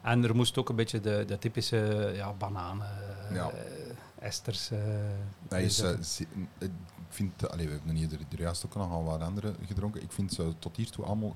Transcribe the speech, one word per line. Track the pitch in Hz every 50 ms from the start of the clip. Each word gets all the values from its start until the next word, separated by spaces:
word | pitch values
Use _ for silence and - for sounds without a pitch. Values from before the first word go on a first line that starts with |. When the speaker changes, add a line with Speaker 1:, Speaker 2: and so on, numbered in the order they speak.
Speaker 1:
En | - 117 120 123 120
er | 110 110
moest | 123 120 - - 135
ook | 127 -
een | 120
beetje | 110 117 - - 110
de, | 101 107 104 104 101
de | 98 101 -
typische, | - 117 - 120 110 - 120 110 107 107 107 104 104 98 92
ja, | 101 101 101 101 95
bananen, | 101 98 98 92 87 87 95 101 104 101 101 98 101 98 98 95 95 104
Speaker 2:
Ja. | 95 90 85 -
Speaker 1:
eh, | - - - - - - - - 120 - - - - - -
esters, | 107 - - - - 110 - - -
eh, | 113 104 104 107 107 104 104 101 98 101 101 98 98 - - -
Speaker 2:
Hij | 92 92 92
is, | 98 - -
Speaker 1:
in | 104
Speaker 2:
eh, | 90
Speaker 1:
zitten. | 87 - 82
Speaker 2:
zi-, | - - - 82 - - 98 90 - - -
ik | 98 95 87 80 90 - - - 85 -
vind, | - - 101 92 - - 92 -
allee, | - 85 82
we | 76
hebben | 73 73 73 80 80
hier | 80 80 78
er, | 76 73 76 69
er | - 82
juist | 85 82 85 - -
ook | - -
nog | 104 98 87
al | 87 82 80
wat | 80 80 80
andere | 82 85 95 101 104 107 90 - -
gedronken. | 90 98 - 104 104 107 -
Ik | - -
vind | - - 98 92
ze | - - 82 82 80 -
tot | - 82 -
hiertoe | - 113 - - - -
allemaal | 90 104 107 110 101 -